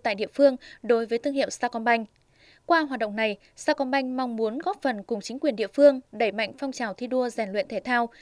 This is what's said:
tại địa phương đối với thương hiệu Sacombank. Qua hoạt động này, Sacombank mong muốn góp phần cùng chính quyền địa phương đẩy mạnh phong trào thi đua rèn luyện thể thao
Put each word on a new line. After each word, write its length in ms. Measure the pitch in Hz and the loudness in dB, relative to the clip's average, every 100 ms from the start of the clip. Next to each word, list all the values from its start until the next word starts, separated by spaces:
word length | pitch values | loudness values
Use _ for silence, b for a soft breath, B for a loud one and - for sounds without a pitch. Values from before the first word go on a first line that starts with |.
tại 120 | 233 | -4
địa 140 | 202 208 | -4 -4
phương 220 | - 277 254 B B | 4 4 4 B B
đối 240 | 220 233 220 | 0 0 0
với 120 | 233 | -2
thương 160 | 285 | -2
hiệu 160 | 277 - | -2 -2
Sacombank. 580 | - 240 233 226 233 214 _ _ b b b - | -2 -4 -2 0 0 0 _ _ b b b 2
Qua 140 | 339 | 2
hoạt 200 | 294 254 | 2 -2
động 160 | 214 208 | -4 -2
này, 200 | 220 196 b - | -2 -2 b -6
Sacombank 600 | - 294 262 277 254 254 | -2 0 0 0 -2 -4
mong 200 | 254 226 | -4 -2
muốn 220 | 220 247 | -2 -2
góp 180 | 339 381 | -6 -4
phần 200 | 269 214 | -4 -4
cùng 180 | - 220 | -4 -6
chính 180 | - 254 | -6 -2
quyền 180 | 311 220 | -2 -2
địa 100 | 196 | -4
phương 340 | - 285 262 - | 6 8 6 -4
đẩy 200 | 214 220 | -2 -2
mạnh 200 | 202 208 - | 0 -4 -6
phong 140 | 269 | -10
trào 220 | 262 226 | -6 -8
thi 120 | 190 240 | -6 -4
đua 220 | 254 247 | -2 -2
rèn 240 | 233 202 | -4 -4
luyện 160 | 208 - | -4 -4
thể 120 | 208 | -6
thao 280 | 247 240 233 B | -2 0 -2 B